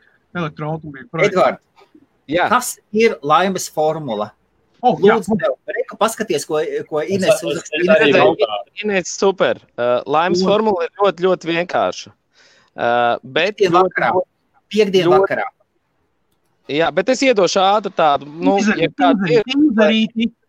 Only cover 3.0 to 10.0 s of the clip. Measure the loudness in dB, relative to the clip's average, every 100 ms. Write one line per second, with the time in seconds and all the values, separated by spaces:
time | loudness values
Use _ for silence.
3 | 2 0 0 2 2 -2 -6 -2 -2 -2
4 | -6 -6 -6 -10 _ _ _ _ 0 2
5 | 4 2 0 -2 -2 -4 -8 -8 -8 -4
6 | -4 -2 -4 -6 -4 -4 -4 -6 -6 -6
7 | -4 -2 0 0 -2 -6 -6 -2 2 4
8 | 4 4 4 2 -2 -4 -10 -10 -4 -4
9 | -4 -2 0 2 0 -2 -8 -4 -2 0